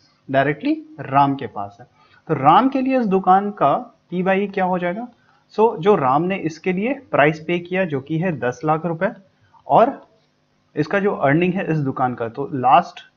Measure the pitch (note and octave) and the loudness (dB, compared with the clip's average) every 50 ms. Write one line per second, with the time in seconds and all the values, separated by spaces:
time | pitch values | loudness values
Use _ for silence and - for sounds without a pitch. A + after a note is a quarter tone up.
0 | _ _ _ _ _ - - C3+ C3+ C#3 D3+ - - C#4+ D#4+ D#4 - - - - | _ _ _ _ _ -2 2 2 2 2 0 -2 -2 -4 -4 -4 -6 -16 -16 -16
1 | - B2+ C3 C#3 C#3 C#3 C3+ C3+ C3 G#2+ - G#2+ G2+ G2+ - - B2 _ _ _ | -8 0 2 4 4 4 2 -4 -6 -10 -10 -10 -12 -12 -14 -20 -20 _ _ _
2 | _ _ _ _ _ - D#3+ C3 C3 C#3+ E3 G3+ B3 C4 C4+ C4+ B3+ C4 C4 C4 | _ _ _ _ _ -4 -4 2 4 6 6 6 4 4 0 -2 -2 0 0 0
3 | A#3+ G3+ F#3 F#3+ G3 F#3 F#3 G3 G3+ G3+ G3+ - D#3 C#3 D#3 G#3 - - _ _ | 0 2 0 0 4 4 4 4 4 0 -2 0 2 2 2 0 -4 -8 _ _
4 | _ - E3+ F3+ F3+ F#3+ F#3+ F#3+ G#3 G3 G3 G3 F#3 F3+ F#3 F3+ F3+ F3 F3+ A3 | _ -8 -6 -4 0 0 0 0 0 -2 -2 -2 -2 -2 -2 -2 -2 -4 -6 -6
5 | B3 B3 _ _ _ _ _ _ _ _ - - A3 A#3 - D3+ D#3 G3+ G#3 E3+ | -10 -14 _ _ _ _ _ _ _ _ -2 0 2 2 2 0 2 2 2 4
6 | C#3 B2+ C3 D3+ E3+ F3+ G3 F3 - D#3 D#3+ - - F#3 F3+ F#3 G#3 B3 C#4+ - | 4 2 2 2 0 0 -2 -2 -4 -6 -6 -6 -6 -4 -4 -2 -2 -4 -4 -6
7 | - - D3 C3+ C#3 D#3 D#3+ D#3+ - - F3 E3+ F3 - F3+ F#3 F#3+ E3 C#3+ C3 | -8 -4 0 2 2 2 2 -2 -4 -4 -4 -4 -4 -4 -4 -4 -4 -2 -4 -6
8 | C3 - D#3+ D#3 F3+ F#3+ D#3+ B2 A#2+ B2 B2+ - - D3+ D#3 D#3 D#3+ F3 E3 D#3+ | -6 -4 -4 -4 -2 -4 -4 -4 -4 -4 -4 -4 -2 -2 -2 -2 -2 -6 -4 -4
9 | F#3+ A3 - - _ _ _ _ _ _ _ _ _ - C#3 D#3 A3 C4+ - - | -4 -6 -6 -8 _ _ _ _ _ _ _ _ _ 2 4 4 4 4 0 -8
10 | - _ _ _ _ _ _ _ _ _ _ _ _ _ - D3+ D3+ - - G3+ | -16 _ _ _ _ _ _ _ _ _ _ _ _ _ -4 -4 -4 -2 -2 -2
11 | F#3+ G3+ - - - C#3 C#3+ D#3+ F3 F#3 E3 F#3+ F3 E3 D#3+ D#3 C#3 C3+ C3 - | 0 0 -2 0 0 2 2 2 2 0 -2 -4 -4 -4 -2 -2 -2 -4 -4 -2
12 | C3 B2+ B2 A2+ A#2 A2+ A2+ - C#3 C#3 E3 C3 B2 B2+ C#3+ E3+ F3+ - - - | -4 -4 -4 -4 -8 -10 -8 -10 -10 -8 -6 -2 2 4 4 4 4 2 -10 -20
13 | - - _ | -20 -20 _